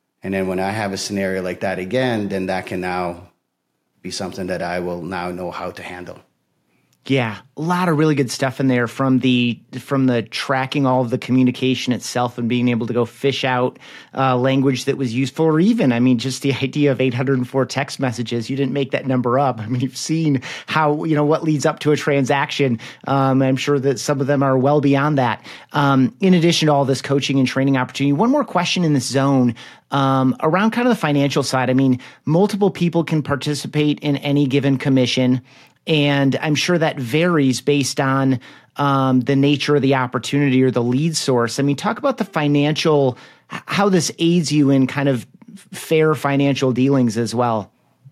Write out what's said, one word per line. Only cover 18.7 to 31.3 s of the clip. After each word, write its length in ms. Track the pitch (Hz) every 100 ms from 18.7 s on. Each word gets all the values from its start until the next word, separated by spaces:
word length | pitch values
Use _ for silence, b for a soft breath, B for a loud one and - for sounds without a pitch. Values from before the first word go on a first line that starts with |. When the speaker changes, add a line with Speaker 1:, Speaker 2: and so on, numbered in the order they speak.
Speaker 2:
make 200 | 139 135
that 120 | 139
number 320 | 131 127 120 127
up. 220 | 139 110
I 80 | 110
mean, 140 | 127
you've 160 | 127 -
seen 460 | - 160 156 131 - B B
how, 340 | 156 151 151
you 140 | 165 147
know, 80 |
what 180 | 147 156
leads 240 | 156 151 156
up 140 | 147
to 100 | 147
a 60 | 139
transaction. 840 | - 139 127 139 151 - 135 113 B B -
Um, 340 | 135 135 135
I'm 140 | 131 131
sure 240 | 147 143
that 180 | 135 120
some 220 | - 139
of 80 | 135
them 160 | 143
are 120 | 139 131
well 240 | 135 151
beyond 380 | 143 139 147 143
that. 260 | 120 107 - B B
Um, 420 | 151 143 135 123 -
in 140 | 190
addition 320 | 180 170 165 156
to 60 |
all 120 | 143
this 180 | 131 135
coaching 380 | - 139 - 139
and 80 | 127
training 280 | 135 139 131
opportunity, 360 | 127 - 143
one 180 | 143 233
more 140 | 294
question 400 | 254 180 175 185
in 100 | 165
this 120 | 143 -
zone, 500 | 131 139 135 120 113 B B B
um, 460 | 139 135 135 131 120
around 320 | 160 175 214
kind 160 | 233 247
of 80 |
the 60 | 233
financial 420 | 156 143 139